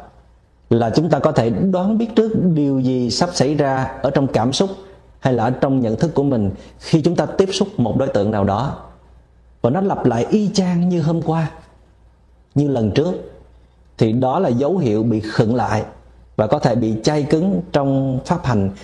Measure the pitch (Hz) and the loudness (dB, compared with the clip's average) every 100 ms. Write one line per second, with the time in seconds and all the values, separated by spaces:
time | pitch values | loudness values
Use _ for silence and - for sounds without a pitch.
0 | - - _ _ _ _ _ 117 117 147 | -16 -20 _ _ _ _ _ 2 2 0
1 | 165 147 156 143 113 98 190 180 196 220 | 2 2 2 2 0 0 0 0 0 0
2 | 233 - 220 220 180 156 143 135 127 127 | 0 2 2 2 2 2 2 0 0 0
3 | 120 - 175 - 143 147 139 131 131 - | -2 -2 -2 0 0 2 0 0 -4 -4
4 | 127 147 139 113 254 - 196 196 - - | -2 0 0 0 0 0 -2 -4 -16 -20
5 | - - 135 120 113 127 143 135 113 110 | -20 -4 0 2 0 0 0 2 0 0
6 | 165 147 143 120 98 - - - - 160 | 0 2 0 0 -2 -4 -14 -20 -2 0
7 | 170 175 147 - 190 - 196 - 113 127 | 2 0 0 0 -2 -2 -4 0 0 0
8 | 135 104 104 107 98 101 139 - - - | 0 0 0 2 0 0 -2 -8 -14 -20
9 | - - _ _ _ _ 120 170 196 147 | -20 -20 _ _ _ _ 0 0 0 0
10 | 127 117 120 208 208 - 180 175 175 175 | 0 0 0 0 2 0 0 0 0 0
11 | 151 165 160 165 151 - - _ _ _ | 0 -2 -2 -2 -4 -8 -20 _ _ _
12 | _ _ _ _ _ 139 143 127 107 139 | _ _ _ _ _ -2 0 0 0 0
13 | 170 - - - - - _ _ _ - | -2 -4 -12 -20 -20 -20 _ _ _ -2
14 | 113 120 127 151 170 120 143 190 131 107 | 0 2 0 0 0 0 0 0 0 0
15 | 117 107 104 - 110 123 104 110 - - | 0 -2 -2 0 2 0 0 -2 -4 -12
16 | - - - - 107 147 135 117 113 110 | -20 -20 -8 -2 0 2 2 2 0 0
17 | - 151 143 160 190 185 175 147 139 135 | 0 0 2 2 2 -2 -2 -2 0 0
18 | 135 127 - 175 135 107 98 - | 0 -2 -2 -2 0 0 0 -4